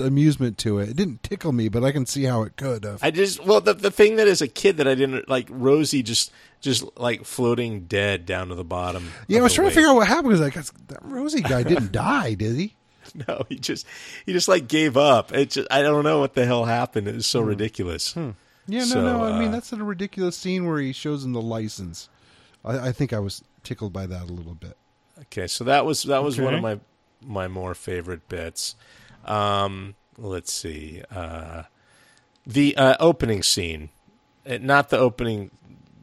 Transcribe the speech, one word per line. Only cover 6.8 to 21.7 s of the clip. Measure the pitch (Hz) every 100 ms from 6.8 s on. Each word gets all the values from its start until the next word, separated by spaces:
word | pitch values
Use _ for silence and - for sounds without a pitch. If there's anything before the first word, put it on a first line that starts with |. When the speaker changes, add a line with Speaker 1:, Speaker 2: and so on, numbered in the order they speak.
| - -
Speaker 2:
like, | 123 113 -
floating | - 120 120 120 107
dead | 85 101 101 98 87
down | 92 92
to | 87
the |
bottom | 85 90 90 90 87 - -
Speaker 1:
Yeah, | 214
Speaker 2:
of |
Speaker 1:
I |
was | 247
Speaker 2:
the | -
Speaker 1:
trying | 381
Speaker 2:
lake. |
Speaker 1:
to | 330
figure | 311
out | 262
what | 202
happened. | 294 277 190 147
'Cause, | 151 147
like, | - -
that | 139
Rosie | - 262 285 302
guy | 151 127
didn't | 120 165 107
<laughs> |
die, | 104 147 277 147 104
did | 107 123
he? | 202 -
Speaker 2:
<laughs> | _ _ - - 123
No, | - -
he | -
just, | - 139 - - - - -
he |
just, | 180 175
like, | 185 123
gave | 151 156 131
up. | 147 120 98
It | 120 139
just, | 139 -
I | 139
don't | 147 147 147
know | 156
what | 139
the | - 123
hell | 123
happened. | 117 117 123 113 101
It | 113
was | 113
so | 127
Speaker 1:
Hmm. | 110
Speaker 2:
ridiculous. | 101 110 - 90 82 -
Speaker 1:
Hmm. | 175 151 101 _ _ -
Yeah, | 220
no, | 240
Speaker 2:
So, | 254
Speaker 1:
no. | 247 240 226
I | 220
mean, | 226
Speaker 2:
uh, |
Speaker 1:
that's | 226 -
a | 220
ridiculous | 208 180 196 - 180 170
scene | 185 185 175
where | 151
he | 135
shows | 131 151 147 131
him |
the | 123
license. | 113 113 107